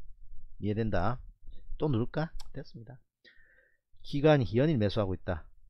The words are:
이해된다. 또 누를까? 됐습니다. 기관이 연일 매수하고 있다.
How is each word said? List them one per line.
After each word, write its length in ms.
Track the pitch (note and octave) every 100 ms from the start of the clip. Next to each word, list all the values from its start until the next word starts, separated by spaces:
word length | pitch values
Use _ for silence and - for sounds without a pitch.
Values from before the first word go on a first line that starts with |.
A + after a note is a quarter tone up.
| - - - - - -
이해된다. 600 | G2 G#2 A2 F#2+ G2 B2 - - - - - -
또 120 | D#3
누를까? 420 | A2+ A#2+ - D#3 - -
됐습니다. 460 | - - A#2 A2+ B2+ _ _ - - - _ _ _ _ -
기관이 440 | - C#3+ D3+ D3 F#2+ A2
연일 220 | D3+ C3+
매수하고 360 | G#2 A2+ F#2+ F#2
있다. 320 | - F2 - - -